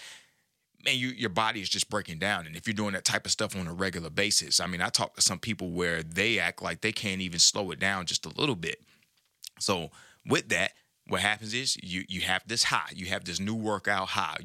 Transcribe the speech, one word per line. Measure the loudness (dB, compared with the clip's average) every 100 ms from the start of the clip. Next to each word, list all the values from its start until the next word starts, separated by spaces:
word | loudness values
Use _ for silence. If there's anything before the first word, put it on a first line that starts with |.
| -18 -18 _ _ _ _ _ _ 0
man, | 0
you, | 0
your | -2 -2
body | 2 0 0
is | -2
just | -2 -2
breaking | -2 -4 -4
down. | 0 -2 -4
And | -8
if | -4
you're |
doing | -2 0
that | 0
type | 0 -2 0
of |
stuff | 0 0
on | -2 -4
a |
regular | -2 -2 -2 -4
basis, | 0 2 2 2 2
I | 2
mean, | 0
I | 0
talk | 0 -2 2
to |
some | 2 2
people | -2 -2 -2
where | 0 0 0
they | -2 0 2 2
act | 0 -2
like | -6 -2
they | -2
can't | -2 -2 -2
even | -2 6
slow | 6 6 -2
it | 0
down | 0 0 0
just | -2 -4
a |
little | 0 0 0
bit. | -2 -8 _ _ _ _ _ _ -16 -6
So | 0 0 -2 -10 -20 _ 2
with | 2 4
that, | 2 2 -4 _ _ -2
what | 2
happens | 2 0 -2
is | -2 0 -2
you, | -2 -6 -4
you | -4
have | 0 0 0
this | 0
high, | 2 2 0 -6
you | -4
have | -4 -2
this | -4
new | -2
workout | -2 0 0 2 0 2
high. | 0 0 -2